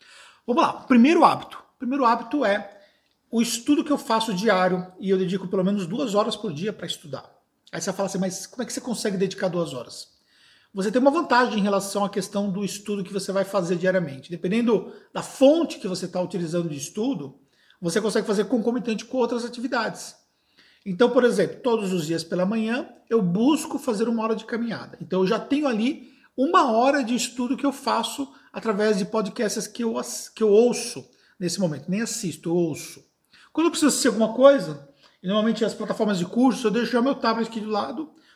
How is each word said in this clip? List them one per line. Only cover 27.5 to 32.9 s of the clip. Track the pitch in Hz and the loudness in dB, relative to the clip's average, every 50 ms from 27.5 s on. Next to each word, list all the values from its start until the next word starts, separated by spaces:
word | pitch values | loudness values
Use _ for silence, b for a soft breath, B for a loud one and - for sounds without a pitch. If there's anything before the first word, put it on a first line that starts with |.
| 269 | -2
que | - 277 | -2 -2
eu | 277 269 | -2 -2
faço | - - 226 214 226 214 - - 285 269 B B B B B - | -2 -2 -2 -2 0 -2 -4 -6 -8 -10 B B B B B -14
através | 196 190 226 202 202 214 220 214 | -4 -4 -2 0 2 2 2 2
de | 190 208 | 2 0
podcasts | - - 220 202 208 - - 226 202 - 226 - | -2 -2 -2 -2 -2 -2 -2 -2 -2 -2 -4 -6
que | - - - 233 | -6 -6 -4 -4
eu | 226 233 | -2 -2
ass-, | 247 - - - - - - | -4 -6 -6 -10 -12 -12 -14
que | - - 220 | -2 0 4
eu | 208 | 6
ouço | 196 220 240 240 208 - - - - 131 - - b b b b b b | 8 8 6 6 2 -2 -6 -8 -10 -12 -14 -16 b b b b b b
nesse | 180 165 - 202 | -4 -4 -2 0
momento. | 185 160 151 135 - 185 | -2 -2 -2 -4 -4 -4
Nem | 190 214 | -2 -2
assisto, | 233 220 - - 202 165 - - - 165 | -2 -4 -6 -6 -6 -6 -8 -6 -4 -2
eu | 170 | 0
ouço. | 180 175 160 139 - - - | 0 0 0 -2 -8 -12 -14